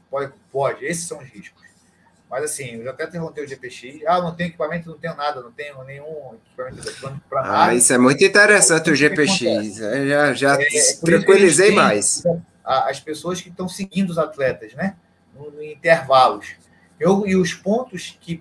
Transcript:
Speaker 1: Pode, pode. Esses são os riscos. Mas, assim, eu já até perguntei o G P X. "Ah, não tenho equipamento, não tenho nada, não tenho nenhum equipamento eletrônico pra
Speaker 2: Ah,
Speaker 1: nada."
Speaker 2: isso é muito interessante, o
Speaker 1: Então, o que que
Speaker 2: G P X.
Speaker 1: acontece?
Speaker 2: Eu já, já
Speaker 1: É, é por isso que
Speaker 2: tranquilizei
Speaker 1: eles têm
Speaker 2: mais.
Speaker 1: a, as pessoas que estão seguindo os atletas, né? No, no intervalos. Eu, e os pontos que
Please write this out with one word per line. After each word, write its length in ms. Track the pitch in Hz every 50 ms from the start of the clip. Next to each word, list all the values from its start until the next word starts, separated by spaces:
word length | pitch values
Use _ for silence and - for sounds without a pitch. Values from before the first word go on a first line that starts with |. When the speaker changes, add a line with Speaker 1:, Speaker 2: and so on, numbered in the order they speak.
| _ -
Speaker 1:
Pode, 240 | 139 139 139 131 - _ _ _
pode. 340 | - 135 139 123 113 - 127
Esses 220 | 151 170 170 - -
são 100 | 160 143
os 60 | 135 -
riscos. 340 | - 202 - - _ _ _ _ _ _ _ _ _ _ _ _ _ _ _ -
Mas, 120 | 120 135 151
assim, 320 | 147 - - 135 117 117
eu 80 | 113 117
já 80 | 131
até 140 | 127 - 160
perguntei 380 | 160 175 170 160 156 - 151 143
o 20 |
G 100 | 131 135
P 120 | 131 - 123
X. 320 | - - 123 127 143 156 -
"Ah, 120 | 160 180 180
não 120 | 175 165 165
tenho 140 | 170 175 175
equipamento, 400 | - - 156 151 160 170 165 165
não 80 | 156
tenho 180 | 143 - 135 -
nada, 280 | 143 143 147 143 131
não 100 | 120 117
tenho 320 | 117 - 147 147 139 135 131
nenhum 500 | 135 139 143 147 160 160 147 135 127 233 - _
equipamento 340 | _ _ - 127 127 120 -
eletrônico 400 | - 143 - - 135 131 135 - - -
pra 140 | 135 135
Speaker 2:
Ah, 20 | 107
Speaker 1:
nada." 300 | 98 101 - - 110 120
Speaker 2:
isso 180 | 123 - -
é 60 | 131 123
muito 260 | 123 131 147 - 196
interessante, 680 | 190 190 208 208 208 208 190 - - 165 160 160 170
o 40 | 147
Speaker 1:
Então, 0 |
o 20 |
que 180 | 127 147 147 -
que 120 | 151 143 131 190
Speaker 2:
G 100 | - 120
P 200 | 107 117 107 107 107
X. 100 | 98 113
Speaker 1:
acontece? 0 | 110 104 120 139
Speaker 2:
Eu 80 | 139 139
já, 240 | 143 147 147 143
já 220 | 123 120 139 139 143
Speaker 1:
É, 0 |
é 20 |
por 100 | 139 143 143
isso 280 | - 151 - - - -
que 40 | 165
Speaker 2:
tranquilizei 640 | 165 175 - - 190 196 202 202 175 - 175 190
Speaker 1:
eles 80 | 208 196
têm 20 |
Speaker 2:
mais. 480 | 170 143 120 104 104 - - - - - 175 165 170 - _ _ _ -
Speaker 1:
a, 240 | 117 131 135 - 131
as 100 | - -
pessoas 380 | - 156 151 147 156 175 185 175
que 80 | - 175
estão 180 | - - 180 175
seguindo 400 | - - 196 - - 190 196 175
os 100 | 165 170
atletas, 540 | 151 151 - 139 135 123 113 - 113 107
né? 240 | - 143 180 196 - - _ _ _ _ _ _ -
No, 160 | 135 147 147
no 120 | 143 151
intervalos. 920 | 151 151 147 _ - 165 165 165 131 131 135 131 127 - 208 - - - - _ _ _ _ _ _ _ _ -
Eu, 280 | 151 180 202 202 208
e 100 | 190 190
os 160 | 185 175 170
pontos 640 | - - - 190 214 247 254 - 190 165 - - - _
que 200 | _ 170 165 160